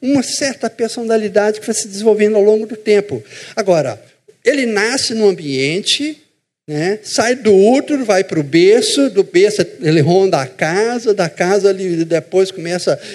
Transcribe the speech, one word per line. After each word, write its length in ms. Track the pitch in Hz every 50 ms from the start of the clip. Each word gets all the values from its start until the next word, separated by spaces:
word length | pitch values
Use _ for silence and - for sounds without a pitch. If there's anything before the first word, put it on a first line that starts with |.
uma 240 | - 254 285 277 240
certa 440 | - - - - 190 - - - 226
personalidade 920 | - - 233 226 - 254 233 220 226 220 214 208 185 208 202 214 214 214
que 60 | -
vai 80 | - 220
se 120 | - -
desenvolvendo 500 | 220 190 196 214 226 208 214 214 214 214
ao 60 | 208 196
longo 240 | 208 214 220 220
do 100 | - 233
tempo. 460 | 214 - 220 208 202 202 202 143 117 - - - - - - -
Agora, 480 | - 214 190 180 160 139 131 107 - - _ _ _ _ _ _ _ -
ele 220 | 233 294 285 262
nasce 480 | 233 220 196 208 226 254 269 - - 233
num 140 | 226 214 202
ambiente, 920 | 185 165 170 147 139 131 135 143 160 190 214 - - - 277 302 302 - _ _ _ _ _ _ _ _ _
né, 360 | - 226 - 320 370 415 427 -
sai 320 | - - - 220 233 254
do 180 | 247 - 214 202
útero, 520 | 190 190 220 254 285 285 285 302 277 262
vai 180 | 214 202 185 190
pro 180 | 190 190 160
berço, 680 | 147 139 135 165 175 190 214 247 247 - - 285 277 262
do 140 | 185 196 180
berço 420 | - - 175 196 208 202 - - - - - -
ele 180 | 156 156 165
ronda 400 | 143 156 175 190 196 190 175 147
a 60 | 131
casa, 680 | 123 - - 165 156 165 190 214 233 240 247 233 233 202
da 160 | 202 180 156
casa 420 | - - 180 175 196 208 185 196
ele 340 | 190 190 190 185 170 165 165
depois 480 | 165 165 160 156 - - 185 190 190 -
começa, 460 | 185 160 170 175 180 - 196 147 - - -